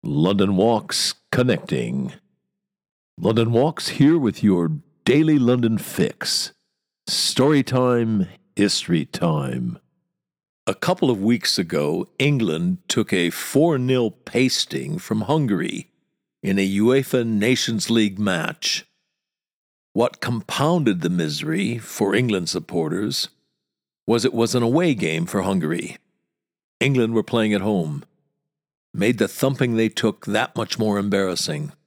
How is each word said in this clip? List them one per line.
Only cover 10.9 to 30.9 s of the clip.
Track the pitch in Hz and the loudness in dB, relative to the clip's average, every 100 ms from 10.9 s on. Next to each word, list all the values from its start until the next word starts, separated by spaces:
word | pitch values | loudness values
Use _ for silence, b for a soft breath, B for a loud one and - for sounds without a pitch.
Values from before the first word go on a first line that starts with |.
| 185 147 | 2 2
of | 107 | 2
weeks | 104 117 - - | 2 0 0 -2
ago, | 85 78 73 87 - - | -2 -2 0 -2 -6 0
England | 143 143 104 78 87 92 - | 0 2 0 0 -2 -2 -2
took | - 104 | -2 0
a | 95 87 | 0 0
four | - - 135 165 139 | -2 -2 2 2 2
nil | 127 127 113 | 2 2 0
pasting | - - 120 131 - - 69 143 151 | -4 -4 0 0 0 -4 -6 -8 -10
from | - 107 | -4 -4
Hungary | 104 156 131 92 - - - _ _ _ _ _ | 0 0 2 0 -2 -8 -14 _ _ _ _ _
in | 98 98 | -2 0
a | 98 98 | 0 2
uefa | 110 135 131 131 117 | 4 2 2 -2 0
Nations | 107 110 127 - 113 - | 0 2 0 0 -4 0
League | 117 107 95 | 2 2 0
match. | 104 87 - - - - - _ _ _ _ _ _ _ _ _ _ | -2 -2 -4 -6 -6 -6 -8 _ _ _ _ _ _ _ _ _ _
What | - 117 - | -2 -2 -2
compounded | - 117 - - 143 175 127 90 | -6 -6 -6 -2 2 2 2 0
the | 87 | -2
misery | 87 80 73 76 80 101 117 | -2 -2 -4 -4 -4 -4 -6
for | - - 98 | -10 -2 0
England | 101 123 95 85 | 2 0 -2 -2
supporters | 87 80 87 78 87 107 135 - _ _ _ _ _ _ _ - | -6 -6 -4 -4 -4 -4 -4 -8 _ _ _ _ _ _ _ -2
was | 117 123 | 0 2
it | |
was | 113 117 | 0 0
an | 123 | 0
away | 117 143 175 | 2 2 2
game | 117 85 80 | 0 -2 -2
for | 87 101 | -2 -2
Hungary. | 95 95 78 85 - - _ _ _ _ _ _ _ _ | 0 -2 -2 -4 -8 -14 _ _ _ _ _ _ _ _
England | 135 131 113 | 0 2 2
were | 113 | 0
playing | 104 120 107 | 0 0 2
at | 104 | 0
home. | 98 101 78 71 - _ _ _ _ _ _ _ _ | 0 0 -2 -6 -12 _ _ _ _ _ _ _ _
Made | - 104 110 | -2 0 2
the | 107 | -2
thumping | - 135 131 127 113 | 0 -2 0 0 2
they | 110 | 0
took | - 110 - | 0 -4 -4
that | - 104 123 - | -4 -2 -2 -4
much | 110 - | -6 -2
more | 107 | 0